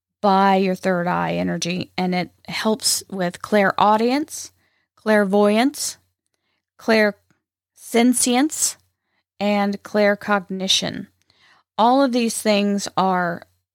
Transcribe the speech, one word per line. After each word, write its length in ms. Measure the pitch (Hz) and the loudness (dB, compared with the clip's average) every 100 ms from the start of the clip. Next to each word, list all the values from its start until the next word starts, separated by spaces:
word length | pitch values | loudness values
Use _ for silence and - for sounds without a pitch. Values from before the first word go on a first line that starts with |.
| _ _ | _ _
by 360 | 208 190 196 190 | 0 4 4 2
your 180 | 196 | 0
third 320 | 185 190 180 175 | -2 -2 -2 -2
eye 280 | 170 170 | -2 -2
energy, 580 | 175 180 175 170 180 - - | -2 -4 -4 -4 -6 -8 -6
and 160 | 185 | -4
it 200 | 180 175 _ - | -2 -6 _ -14
helps 560 | 180 220 220 - - - | -6 -4 -2 -2 -4 -6
with 320 | 190 175 - | -6 -6 -6
clairaudience, 1120 | - 208 196 - 202 214 240 269 311 - - _ _ _ _ _ | -2 2 2 2 2 4 2 -2 -6 -12 -16 _ _ _ _ _
clairvoyance, 1000 | 214 214 202 202 208 214 262 302 - - _ _ _ _ _ _ _ _ | 0 2 2 2 2 2 0 -2 -10 -10 _ _ _ _ _ _ _ _
clairsentience, 2000 | - 220 214 202 _ _ _ _ _ _ - 226 240 240 - 247 302 - - - _ _ _ _ _ _ | 0 2 2 -2 _ _ _ _ _ _ -2 2 2 2 0 2 0 -2 -6 -6 _ _ _ _ _ _
and 420 | 202 208 202 196 | -2 0 0 -4
claircognition. 1200 | - 214 208 202 - 202 185 190 185 - 170 - 202 _ _ _ _ _ _ - | -4 2 2 2 0 -2 -2 -8 -2 -2 -2 -8 -14 _ _ _ _ _ _ 2
All 240 | 226 262 | 4 4
of 80 | 277 | 2
these 320 | 240 226 - | 2 -2 -2
things 460 | 220 208 202 202 - - | 0 2 2 -2 -4 -2
are 480 | 190 180 175 175 - _ _ | 0 0 -2 -6 -14 _ _